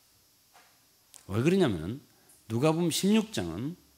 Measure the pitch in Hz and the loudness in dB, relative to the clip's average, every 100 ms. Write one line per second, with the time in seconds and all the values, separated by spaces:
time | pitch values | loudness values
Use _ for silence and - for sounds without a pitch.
0 | _ _ _ _ _ - _ _ _ _ | _ _ _ _ _ -20 _ _ _ _
1 | _ - - 98 139 196 151 87 80 139 | _ -20 -6 0 2 2 2 0 -4 -8
2 | - _ _ - - 113 156 160 175 - | -12 _ _ -20 -6 0 2 2 0 0
3 | 190 220 214 - 90 87 135 175 _ | 2 2 2 -6 -6 -6 -8 -10 _